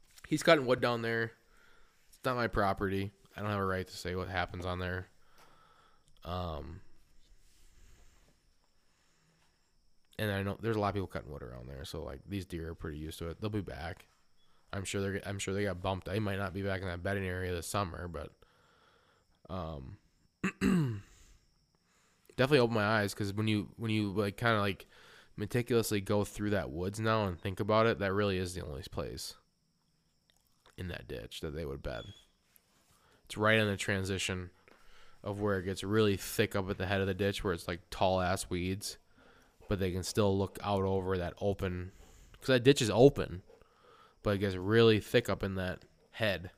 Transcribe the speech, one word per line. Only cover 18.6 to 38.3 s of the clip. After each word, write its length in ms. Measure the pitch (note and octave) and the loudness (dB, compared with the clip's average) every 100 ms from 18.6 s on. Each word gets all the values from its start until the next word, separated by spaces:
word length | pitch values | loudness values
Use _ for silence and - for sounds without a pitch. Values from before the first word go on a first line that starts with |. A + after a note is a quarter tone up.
| _ _ _ _ _ _ _ _ - | _ _ _ _ _ _ _ _ -10
um, 500 | F#2 D#2+ D2 C2 G2 _ _ _ _ | -8 -6 -8 -12 -16 _ _ _ _
<clears throat> 600 | G3 - G3 F3+ C3+ G#2 - - - - _ _ _ _ _ _ _ _ - - | -6 0 2 2 2 -4 -10 -20 -20 -20 _ _ _ _ _ _ _ _ -10 0
definitely 220 | B2+ C#3+ | 4 6
opened 160 | A#2+ | 6
my 100 | A2+ G#2 A2 | 4 4 4
eyes, 140 | G2+ | 2
'cause 180 | - G2+ | 0 -2
when 160 | G2+ A2 | 0 0
you, 200 | G#2 - - | 0 -2 -6
when 140 | A2+ | -2
you, 200 | G#2+ G2+ | 0 0
like, 260 | G#2+ G2+ - | 0 -2 0
kinda, 240 | A#2+ A2 | 2 4
like, 260 | G2+ F#2 - - - - - - | 2 -2 -10 -20 -20 -20 -18 -8
meticulously 640 | G#2 A#2+ A2+ A#2 G#2 G#2 | -2 -2 2 2 2 0
go 220 | G2 G#2 | 2 0
through 260 | G2 - G#2 | 0 -2 0
that 200 | G2+ B1+ | 0 -2
woods 300 | E2 F#2 G#2 | -4 -4 -2
now 260 | A2 A2 G2+ | 0 2 0
and 120 | E2+ | -2
think 180 | G2+ F2+ | -6 -4
about 280 | G#2 A2 A2+ | 2 4 4
it, 120 | G2+ | 2
that 140 | G2 | 0
really 260 | G2 G2+ F#2 | 2 2 0
is 160 | F2+ | -2
the 100 | F2+ | -6
only 180 | - C2+ | -8 -10
place 500 | - - B1 C2 - - _ _ _ _ _ _ _ _ _ _ _ _ _ - | -8 -8 -8 -8 -12 -14 _ _ _ _ _ _ _ _ _ _ _ _ _ -12
in 100 | F2+ | -8
that 200 | - - | -8 -8
ditch 320 | B1+ A1+ - | -10 -10 -8
that 100 | D#2+ D2+ | -6 -6
they 80 | |
would 180 | D2 C#2+ | -6 -6
bed. 220 | D2 A1+ G2+ - _ _ _ _ _ _ _ _ _ _ | -6 -8 -10 -16 _ _ _ _ _ _ _ _ _ _
It's 120 | - G2+ | -12 2
right 220 | G#2+ A2 | 4 6
on 80 | G#2+ | 4
the 100 | F#2+ | 0
transition 760 | - G2 F#2+ F#2+ - F#2 F2+ - - - - - - - | 0 0 0 -2 -2 -4 -6 -14 -20 -20 -20 -20 -20 -12
of 160 | G#2 G2+ | -8 -2
where 180 | G#2 F#2+ | 0 0
it 60 | |
gets 180 | F2+ F#2 | -2 -4
really 340 | G2 A2 G#2+ G2 | 2 6 6 4
thick 380 | - - G#2+ | 0 0 2
up 140 | G2+ F#2 | 0 -2
at 80 | G2 | -2
the 80 | F#2+ | 0
head 140 | G2 | 2
of 60 | G2 | 2
the 60 | |
ditch, 280 | F#2+ G2+ - | 2 0 0
where 100 | G2+ | -2
it's, 140 | E2 - | -2 -4
like, 120 | F2 - | -8 -8
tall 300 | - F#2+ F#2 | 0 2 4
ass 280 | F2+ | 2